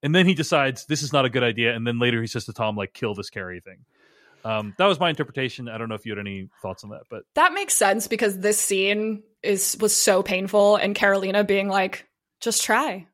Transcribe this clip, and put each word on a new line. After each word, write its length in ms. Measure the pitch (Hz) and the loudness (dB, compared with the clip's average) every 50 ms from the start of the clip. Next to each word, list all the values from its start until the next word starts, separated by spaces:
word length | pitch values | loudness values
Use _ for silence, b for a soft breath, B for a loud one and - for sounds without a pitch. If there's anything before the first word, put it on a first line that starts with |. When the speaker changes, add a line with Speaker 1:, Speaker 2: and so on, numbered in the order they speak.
| - | -2
Speaker 1:
and 120 | 143 156 | 2 4
then 120 | 180 185 | 6 6
he 80 | 175 190 | 6 4
decides 520 | 147 160 - - 151 139 135 131 - - | 2 2 2 2 2 2 2 -2 -6 -6
this 160 | _ 151 151 151 | _ -4 -4 -4
is 100 | 131 135 | 0 2
not 120 | 143 135 | 2 2
a 20 | 131 | 2
good 120 | 113 135 123 | 2 2 0
idea, 280 | 120 113 110 117 117 120 | 0 0 2 0 0 0
and 120 | 117 117 | 0 -2
then 120 | 120 120 117 | -4 -2 0
later 200 | 120 120 117 117 | 0 2 2 0
he 60 | 113 | -2
says 200 | 110 - 120 107 | -4 -6 -8 -8
to 60 | - 110 | -8 -8
Tom, 200 | - 113 107 107 | -4 -4 -4 -2
like, 200 | 104 101 95 _ | -4 -6 -8 _
"Kill 200 | - - 113 104 | -8 -6 -6 -6
this 140 | 95 98 - | -6 -10 -12
Carrie 300 | _ 104 95 90 90 90 | _ -12 -12 -12 -12 -14
thing." 240 | - 98 92 95 _ _ b b b b b b b b b b _ | -16 -20 -20 _ _ _ b b b b b b b b b b _
Um, 300 | 113 110 110 107 104 98 _ | -4 -4 -4 -4 -6 -2 _
that 80 | 180 | 2
was 120 | 202 190 139 | 2 2 2
my 120 | 180 170 | 0 -2
interpretation. 580 | 156 - 147 - - - 131 127 - - 127 120 | 0 -2 -6 -6 -4 -4 -4 -4 -6 -8 -12 -12
I 80 | 110 | -8
don't 140 | 113 113 113 | -8 -8 -6
know 40 | 110 | -6
if 120 | 107 - | -8 -6
you 60 | 113 104 | -8 -8
had 60 | 101 | -6
any 300 | 104 101 98 98 95 95 _ _ - | -6 -8 -8 -10 -12 -14 _ _ -10
thoughts 200 | 95 95 - - | -10 -10 -10 -14
on 60 | 104 | -18
that, 120 | 107 - - _ | -18 -18 -16 _
but 140 | - 110 - _ _ | -16 -16 -16 _ _
Speaker 2:
That 180 | 294 311 359 311 | 2 2 2 2
makes 220 | 392 403 311 - | 0 -4 -2 0
sense 340 | - 226 196 196 226 214 - | 2 4 2 2 0 -2 -4
because 300 | 233 208 240 214 196 185 | -2 0 0 0 -2 0
this 200 | 185 208 214 208 | 0 0 0 0
scene 640 | - - 202 190 190 196 208 208 214 220 220 208 - _ _ _ - | 0 -2 0 0 0 0 0 0 -2 -4 -4 -6 -10 _ _ _ -2
is, 340 | - 202 190 190 - - - | -2 -2 0 0 -4 -2 -2
was 160 | 220 208 - | 0 0 2
so 280 | - - - 196 185 196 | 2 2 4 4 2 2
painful, 540 | - 202 185 190 196 - 208 202 202 208 | 0 -2 -4 -4 0 4 6 6 6 6
and 180 | 208 - 196 202 | 4 4 0 0
Carolina 500 | - - 202 196 196 196 190 190 202 208 | 2 2 4 4 2 0 0 0 0 2
being 240 | 196 196 196 196 202 | 2 2 0 0 0
like, 400 | 190 196 190 190 185 - - _ _ _ _ _ _ _ | 0 0 0 0 -4 -8 -16 _ _ _ _ _ _ _
"Just 240 | - 233 220 - - | -4 -2 -2 -2 0
try. 440 | - 220 233 285 302 196 196 170 _ | 2 2 0 0 -2 -4 -8 -12 _